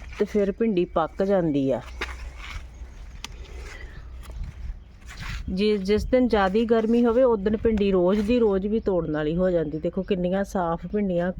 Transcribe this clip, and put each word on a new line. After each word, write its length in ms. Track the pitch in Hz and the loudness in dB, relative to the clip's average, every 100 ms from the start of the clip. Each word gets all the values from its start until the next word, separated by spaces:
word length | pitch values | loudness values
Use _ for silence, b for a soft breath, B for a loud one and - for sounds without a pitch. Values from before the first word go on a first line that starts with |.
| - - | -12 -4
ਤੇ 60 | |
ਫਿਰ 280 | 208 214 196 | 0 2 0
ਭਿੰਡੀ 320 | 190 226 180 | 2 2 2
ਪੱਕ 380 | 180 170 156 - | 2 0 0 0
ਜਾਂਦੀ 480 | 196 196 165 143 135 | 2 4 4 2 2
ਆ। 100 | 120 123 - - - - - - - - - - - - - - - B B B B B B B - - - - - - - - - - - - - - | 0 -4 -8 -8 -8 -12 -12 -12 -12 -12 -14 -16 -16 -16 -14 -14 -14 B B B B B B B -16 -14 -12 -12 -10 -12 -12 -16 -20 -18 -14 -10 -10 -6
ਜੇ 280 | 185 214 214 | -2 0 0
ਜਿਸ 280 | 185 208 | 2 0
ਦਿਨ 240 | - 254 247 | 2 2 4
ਜ਼ਿਆਦੀ 360 | 214 190 214 | 4 4 2
ਗਰਮੀ 400 | 226 226 220 233 | 4 2 4 4
ਹੋਵੇ, 180 | 240 226 | 4 4
ਉਸ 160 | 262 220 | 4 4
ਦਿਨ 180 | 196 214 | 0 0
ਭਿੰਡੀ 340 | 233 220 202 | 2 2 4
ਰੋਜ਼ 300 | 190 175 208 | 4 4 4
ਦੀ 180 | 208 247 | 2 4
ਰੋਜ਼ 280 | 220 190 202 | 4 2 0
ਵੀ 140 | 220 | 0
ਤੋੜਨ 320 | - 180 160 | 0 0 0
ਵਾਲੀ 240 | 151 151 170 | -2 0 2
ਹੋ 140 | 185 | 2
ਜਾਂਦੀ। 280 | 170 151 151 | 2 0 -2
ਦੇਖੋ 240 | 170 190 | -4 -4
ਕਿੰਨੀਆਂ 420 | 185 185 175 190 | -2 -2 0 0
ਸਾਫ਼ 420 | 202 202 170 170 175 | -2 -2 0 -2 -4
ਭਿੰਡੀਆਂ, 460 | 208 196 175 180 | -2 0 0 -2